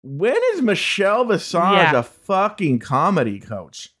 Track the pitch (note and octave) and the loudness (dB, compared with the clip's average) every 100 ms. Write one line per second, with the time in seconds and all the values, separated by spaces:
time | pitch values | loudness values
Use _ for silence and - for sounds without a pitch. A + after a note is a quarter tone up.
0 | - C#3 G3+ F4+ B4+ G4 A#3+ F#3+ - - | -12 -4 0 0 0 0 0 0 -2 -2
1 | G3 A3 A#3+ F#3+ - F3 F3+ G3 E3 C3+ | 0 0 0 -2 0 0 2 4 4 2
2 | A#2 - - F#3+ G#3 G#3 F3 B2 - C3+ | -2 -12 -2 0 0 -2 -2 -2 -2 0
3 | E3+ F#3 A#2 G2+ G2 G#2 D#2 - - _ | 0 0 -2 -4 -12 -14 -14 -18 -20 _